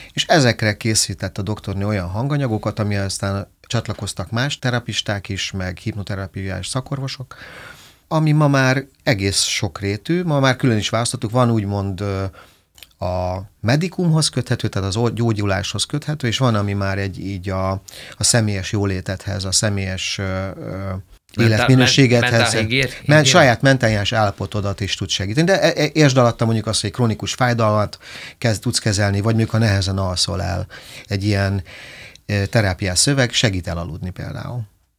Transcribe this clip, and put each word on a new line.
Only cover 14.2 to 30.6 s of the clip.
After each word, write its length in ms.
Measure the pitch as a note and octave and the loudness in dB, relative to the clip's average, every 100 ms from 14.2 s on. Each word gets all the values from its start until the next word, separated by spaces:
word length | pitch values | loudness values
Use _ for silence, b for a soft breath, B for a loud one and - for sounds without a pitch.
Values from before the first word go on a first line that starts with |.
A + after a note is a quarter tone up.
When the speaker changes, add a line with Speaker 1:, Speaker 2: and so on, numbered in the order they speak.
| C#3+ | 2
Speaker 1:
köthető, 380 | C3 - A#2+ G#2+ | -2 -2 -2 -2
tehát 200 | G2+ G2 | -2 -2
az 80 | G2 | 0
or-, 180 | A#2+ | 0
gyógyuláshoz 680 | A2 A#2 G#2 G2+ F#2+ F#2+ G2+ | 0 0 0 0 -2 -2 -6
köthető, 440 | - D3 - D3+ A#2+ | -4 -4 -4 -4 -2
és 100 | G#2 | 0
van, 180 | C3 G#2+ | 2 2
ami 180 | G2+ | 0
már 240 | G2+ G2 G2 | -2 -2 -2
egy, 220 | G2 F2+ | -4 -6
így 300 | F#2+ G2 F#2+ | -8 -6 -4
a, 220 | F#2+ F#2+ F#2+ B B B B | -2 -2 -4 B B B B
a 60 | |
személyes 480 | - B2 G#2+ G2 F#2 | 2 2 2 -2 -4
jólétethez, 720 | G#2+ G2+ F#2 - F#2+ - F#2+ F#2+ | -2 -2 -2 -6 -8 -6 -6 -2
a 60 | |
személyes, 680 | - G#2+ G2+ F#2+ F#2 - - | 0 0 -2 -4 -4 -6 -4
ö, 60 | |
ö, 680 | F#2+ F#2+ F#2+ F#2 A2+ F#2+ G2 F#2+ - - _ - | -4 -4 -6 -8 -10 -8 -6 -8 -10 -20 _ 2
Speaker 2:
Mentál-, 220 | A2+ A2 | 4 4
Speaker 1:
életminőségethez. 760 | B2 C3 B2 - B2+ A#2+ B2 | 6 6 6 6 6 6 4
Speaker 2:
men-, 100 | A#2 | 4
mentálhigié-, 400 | A#2 A2+ A2 C3 | 2 2 0 0
Speaker 1:
Men-, 120 | B2+ - | -2 -2
Speaker 2:
higiénia? 240 | - D3+ | 4 6
Speaker 1:
saját 380 | C3 F3+ C#3 A2+ | 8 8 6 6
mentáliás 500 | C#3 C3 A2+ G#2+ G2 | 4 4 4 2 2
állapotodat 680 | A2+ G#2 - G#2 G#2+ G2+ G2 | 2 2 0 -4 -2 -4 -4
is 160 | F#2+ - | -4 -4
tudsz 160 | G2 | -4
segíteni. 340 | - G2 A#2+ F3 | -4 -2 2 2
De 160 | F#3+ | 4
e-, 220 | E3 - | 2 2
e-, 60 | - | 0
értsd 240 | D#3 C#3+ C3 | 4 4 6
alatta 280 | A#2+ - A2+ | 4 4 2
mondjuk 220 | A2+ G#2+ | 2 0
azt, 140 | G#2+ | -2
hogy 100 | G#2 | -4
krónikus 420 | - A#2 G#2+ G2 | 0 0 0 -4
fájdalmat 680 | - B2+ A#2 A2 G#2+ G2+ - B B B B | 0 0 2 2 2 0 -6 B B B B
kezd-, 240 | A#2 G2+ | -2 0
tudsz 180 | B2 - | -2 -2
kezelni, 380 | A2+ G2+ G2+ G2+ | 0 2 2 2
vagy 160 | G#2+ | 2
mondjuk, 160 | A2+ A2 | 2 2
ha 80 | A2 | 2
nehezen 400 | A2+ G2 F#2+ G2 | 4 2 0 -2
alszol 440 | F#2 F2+ - F#2 | -2 -2 -2 -2
el, 260 | F2+ F#2 | -4 -4